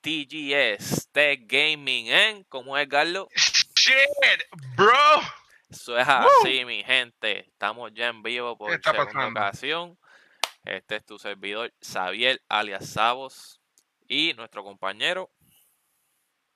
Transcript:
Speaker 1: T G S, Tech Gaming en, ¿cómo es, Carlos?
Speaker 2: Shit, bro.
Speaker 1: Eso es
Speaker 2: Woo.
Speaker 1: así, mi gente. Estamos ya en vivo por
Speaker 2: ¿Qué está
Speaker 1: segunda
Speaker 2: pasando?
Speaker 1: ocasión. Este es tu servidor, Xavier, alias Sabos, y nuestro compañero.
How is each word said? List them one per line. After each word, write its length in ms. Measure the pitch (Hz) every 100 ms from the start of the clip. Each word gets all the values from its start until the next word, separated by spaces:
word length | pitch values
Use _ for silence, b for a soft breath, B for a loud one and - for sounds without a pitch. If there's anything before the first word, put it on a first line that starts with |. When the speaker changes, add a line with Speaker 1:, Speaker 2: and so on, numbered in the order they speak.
Speaker 1:
T 280 | - 160 139
G 260 | 156 143
S, 540 | 143 127 101 - - -
Tech 300 | - 147 139
Gaming 600 | 110 131 151 151 139 123 113
en, 380 | 143 208 208
¿cómo 340 | 190 139 127 139
es, 80 | 143
Carlos? 400 | 143 160 180 190
Speaker 2:
Shit, 1080 | - - - - - - 262 277 285 269 185 - 185 135 127
bro. 180 | 202 254 294 302 - B B B B
Speaker 1:
Eso 300 | - - 120
es 80 | 131
Speaker 2:
Woo. 80 |
Speaker 1:
así, 500 | 135 440 554 415 131
mi 200 | 123 113
gente. 560 | 101 131 120 _ 110 95 -
Estamos 420 | _ 104 113 117
ya 120 | 110 120
en 160 | 117
vivo 340 | 110 123 120 113
por 120 | 104
Speaker 2:
¿Qué 60 | 165
está 160 | 160
Speaker 1:
segunda 200 | 151 139
Speaker 2:
pasando? 280 | 139 127 113
Speaker 1:
ocasión. 580 | 101 101 135 160 175 170 B B B B B B
Este 300 | 101 95 _
es 100 | 107
tu 140 | _ 104
servidor, 560 | 104 98 101 104 113 _
Xavier, 600 | - 104 92 98 120 131 _
alias 420 | 104 107 98 -
Sabos, 680 | - 110 127 131 - - - _ _ _ _ _
y 260 | 135 160
nuestro 280 | 120 113 -
compañero. 680 | 98 98 95 101 139 180 185 _ _ _ _ _ _ _ _ _ _ _ _